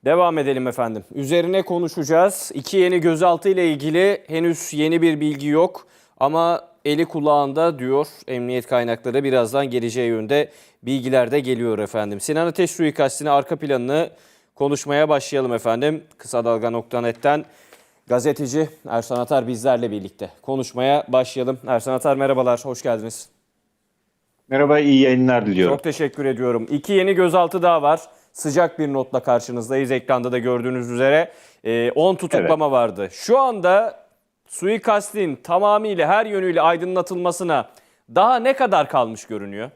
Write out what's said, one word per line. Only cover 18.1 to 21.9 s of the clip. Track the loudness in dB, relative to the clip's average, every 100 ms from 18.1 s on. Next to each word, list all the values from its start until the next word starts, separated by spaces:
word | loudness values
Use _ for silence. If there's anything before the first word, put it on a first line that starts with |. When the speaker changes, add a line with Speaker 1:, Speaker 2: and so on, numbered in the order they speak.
| 0 0 -2 -2 -2 -2 -6 -6
Speaker 1:
Ersan | -6 -4 -6
Atar | 0 -2 -2
bizlerle | -4 0 0 -2
birlikte | -6 -10 _ -16 _
konuşmaya | -8 -6 -6 -2 0 0 2
başlayalım. | 0 0 -4 -4 -6 -2
Ersan | -2 0